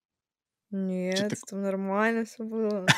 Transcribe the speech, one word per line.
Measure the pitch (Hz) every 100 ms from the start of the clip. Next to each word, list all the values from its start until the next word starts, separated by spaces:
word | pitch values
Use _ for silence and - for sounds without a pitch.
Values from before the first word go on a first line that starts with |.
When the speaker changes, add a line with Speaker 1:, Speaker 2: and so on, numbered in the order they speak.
| _ _ _ _ _ _ - 196 190 185 185
Speaker 1:
Че-то | 190 208
Speaker 2:
Нет, | -
Speaker 1:
так- | -
Speaker 2:
там | 196
нормально | 196 190 196 196 220 226 226
все | -
было. | 220 220 214 208 185